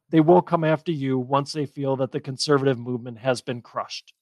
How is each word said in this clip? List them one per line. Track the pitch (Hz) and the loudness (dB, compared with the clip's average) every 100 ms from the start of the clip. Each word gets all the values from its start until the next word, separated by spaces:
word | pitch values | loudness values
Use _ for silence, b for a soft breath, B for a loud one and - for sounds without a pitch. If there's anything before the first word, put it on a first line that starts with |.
| - | 0
they | 160 | 2
will | 156 180 | 6 6
come | 175 170 | 4 0
after | 156 156 165 | 0 0 -2
you | 156 135 131 | -4 -2 -2
once | 123 139 143 | 0 -2 -2
they | 156 139 | -4 -6
feel | - 139 135 | -4 -4 -2
that | 135 | -2
the | 147 | -4
conservative | 143 127 - 143 135 123 | -8 -6 2 4 4 0
movement | 120 123 123 113 | -2 -8 -8 -8
has | 127 123 | -2 -2
been | - 120 | -4 -10
crushed. | - 120 101 - - _ | -8 -8 -8 -10 -16 _